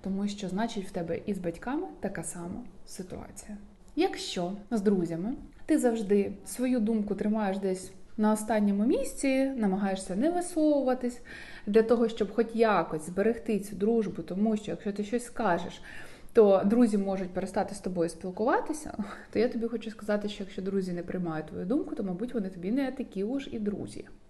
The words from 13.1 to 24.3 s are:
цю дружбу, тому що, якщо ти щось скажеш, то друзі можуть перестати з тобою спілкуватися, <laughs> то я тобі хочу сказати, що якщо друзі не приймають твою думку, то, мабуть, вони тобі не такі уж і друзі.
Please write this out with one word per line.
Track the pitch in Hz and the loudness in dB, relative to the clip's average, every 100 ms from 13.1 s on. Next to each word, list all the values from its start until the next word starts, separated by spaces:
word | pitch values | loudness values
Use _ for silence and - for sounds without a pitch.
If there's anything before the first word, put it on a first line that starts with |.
| 180 208 233 - 208 | 2 2 2 -2 -2
цю | - 180 | -2 0
дружбу, | 208 233 196 170 | 2 4 2 -4
тому | 165 180 220 214 | -6 0 2 2
що, | - | -2
якщо | 170 208 | -6 -4
ти | 202 | -4
щось | 208 247 | -2 -4
скажеш, | - - 214 175 175 - - - - - - | -4 -2 2 2 -2 -10 -14 -14 -14 -14 4
то | - 202 190 | 8 10 8
друзі | 202 233 240 208 | 6 6 6 4
можуть | 196 190 185 | 0 -2 -2
перестати | 185 190 214 185 | -4 -2 -2 -2
з | 208 | -4
тобою | 196 180 165 | -4 0 0
спілкуватися, | - 185 185 226 415 - - - - 202 | -2 -8 -2 2 2 0 -6 -6 -8 -8
<laughs> | - - | -10 -4
то | 208 | 0
я | 233 | 2
тобі | 233 226 | 0 -4
хочу | 226 220 | -4 -8
сказати, | - 208 208 208 | -10 -2 -2 -2
що | - | -8
якщо | 190 - | -8 -6
друзі | 190 196 185 | -2 -2 -2
не | 175 | -4
приймають | 175 190 175 156 156 | -4 -4 -2 -4 -6
твою | 180 180 | -6 0
думку, | 285 370 | 0 0
то, | 302 | -4
мабуть, | 196 190 247 | -4 -4 -4
вони | 233 190 | -4 -6
тобі | 175 180 | -6 -2
не | 262 262 | -2 -2
такі | 254 - 190 | -4 -8 -4
уж | 202 277 269 | -4 -4 -6
і | 233 | -4
друзі. | 208 180 123 - - - - | -4 -4 -8 -12 -16 -20 -20